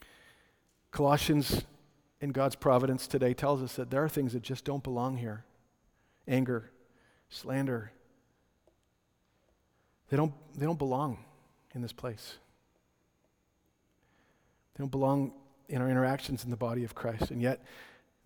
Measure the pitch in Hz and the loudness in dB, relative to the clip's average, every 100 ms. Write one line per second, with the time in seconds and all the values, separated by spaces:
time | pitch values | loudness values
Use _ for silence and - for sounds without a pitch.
0 | - - - _ _ _ _ _ _ - | -20 -20 -20 _ _ _ _ _ _ 2
1 | 143 147 - 147 131 - - - _ _ | 6 6 6 4 4 0 -2 -12 _ _
2 | _ _ 143 131 139 - 151 123 131 131 | _ _ -4 0 0 2 6 6 6 0
3 | - 139 127 123 139 139 127 - 123 135 | 0 2 2 2 2 0 -2 -6 -4 0
4 | 156 147 131 120 113 131 - 143 135 123 | 0 0 -2 -2 -4 -6 -4 -6 -4 -4
5 | 123 131 117 107 - _ _ _ _ _ | -2 -4 -6 -8 -14 _ _ _ _ _
6 | _ _ - 131 127 120 110 - _ _ | _ _ 0 0 2 -2 -6 -18 _ _
7 | _ _ _ - - 135 135 120 107 - | _ _ _ -12 -6 -2 -2 -2 -6 -16
8 | _ _ _ _ _ _ _ _ _ _ | _ _ _ _ _ _ _ _ _ _
9 | _ _ _ _ _ _ _ _ _ _ | _ _ _ _ _ _ _ _ _ _
10 | _ 139 156 143 - 139 147 165 139 127 | _ 0 0 -2 -14 -6 -4 -2 -2 0
11 | 147 110 - - _ _ _ 127 117 - | -2 -6 -12 -20 _ _ _ -10 -10 -10
12 | 127 107 - - _ _ _ _ _ _ | -10 -10 -14 -20 _ _ _ _ _ _
13 | _ _ _ _ _ _ _ _ _ _ | _ _ _ _ _ _ _ _ _ _
14 | _ _ _ _ _ _ _ - 139 135 | _ _ _ _ _ _ _ -8 -4 2
15 | 135 139 135 - - _ - 120 127 127 | 4 4 2 -4 -20 _ -6 -2 2 4
16 | 127 139 - 131 123 117 117 120 117 - | 4 0 -2 -6 -4 -4 -2 -2 -4 -4
17 | 117 113 - 120 120 135 - - - - | -6 -2 -4 0 0 0 -6 -20 -20 -20
18 | _ _ | _ _